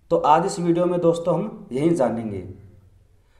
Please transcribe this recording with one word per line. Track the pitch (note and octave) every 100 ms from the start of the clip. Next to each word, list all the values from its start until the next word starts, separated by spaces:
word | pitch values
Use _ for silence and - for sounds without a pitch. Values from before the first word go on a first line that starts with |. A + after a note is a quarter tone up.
| _
तो | E3+
आज | C#3 D#3 F#3+
इस | -
video | E3+ E3+ F3
में | F3
दोस्तों, | E3 E3 F3+ G3
हम | G#3+ - -
यही | B2 D#3+
जानेंगे। | E3 A#2+ A2+ A2 G2 F2+ - - - _ _ _ _ _